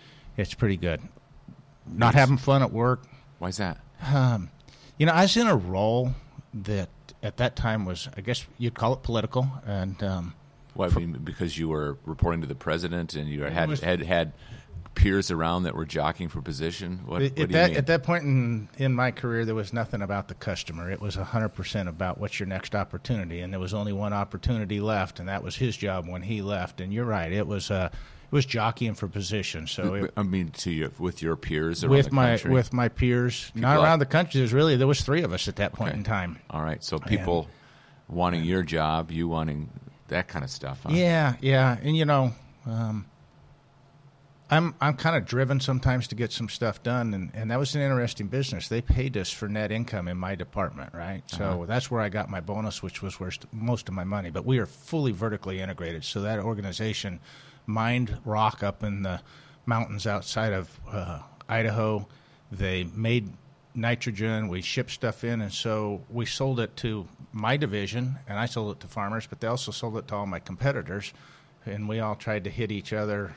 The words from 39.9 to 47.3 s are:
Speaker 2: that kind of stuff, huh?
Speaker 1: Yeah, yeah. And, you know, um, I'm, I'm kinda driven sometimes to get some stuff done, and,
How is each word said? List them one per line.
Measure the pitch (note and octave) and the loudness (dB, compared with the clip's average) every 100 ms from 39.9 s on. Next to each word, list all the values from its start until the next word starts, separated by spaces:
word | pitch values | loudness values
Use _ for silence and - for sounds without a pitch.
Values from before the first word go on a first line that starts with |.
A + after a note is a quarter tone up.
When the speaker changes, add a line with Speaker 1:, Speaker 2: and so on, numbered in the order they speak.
| - - | -18 -6
Speaker 2:
that | E2+ - | -4 -2
kind | D#2+ | -6
of | C2+ | -8
stuff, | - C2+ C3 | -8 -8 -6
huh? | - | 0
Speaker 1:
Yeah, | E3+ F3 E3 C#3+ A#2+ | 2 4 4 2 2
yeah. | C3+ C3 C3 A#2+ | 4 6 6 4
And, | C#3+ D#3+ | 2 2
you | |
know, | D3+ C#3+ B2+ - - - A#2 | 4 4 4 0 -12 -12 -6
um, | A2+ A2+ G#2+ F#2+ - - - - - _ _ - - - _ - - - | -2 -2 -2 -6 -16 -20 -20 -20 -20 _ _ -20 -20 -20 _ -20 -14 2
I'm, | D#3 E3+ - | 4 4 2
I'm | C#3+ C#3+ | 0 2
kinda | D#3+ D#3 | 2 2
driven | F#2+ B2 C3 C#3 | 2 2 4 2
sometimes | C3+ B2+ C3 B2+ - | 2 2 4 2 0
to | |
get | G#2+ A2+ | -2 -4
some | - A2 | -2 -6
stuff | - A2+ - | -2 -2 0
done, | A#2+ B2 A#2 | -2 0 0
and, | G2 F2+ | -2 -4